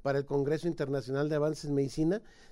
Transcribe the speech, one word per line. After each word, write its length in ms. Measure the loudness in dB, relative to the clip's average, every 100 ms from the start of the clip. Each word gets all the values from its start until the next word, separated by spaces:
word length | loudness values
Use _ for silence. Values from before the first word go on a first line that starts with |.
para 160 | 0 0
el 80 | 0
Congreso 420 | 0 2 0 -2
Internacional 600 | -2 -2 -2 -2 -2 0
de 60 | 2
Avances 280 | 0 -2
en 100 | 0
Medicina, 460 | 0 0 2 2 2 -4 -20 -20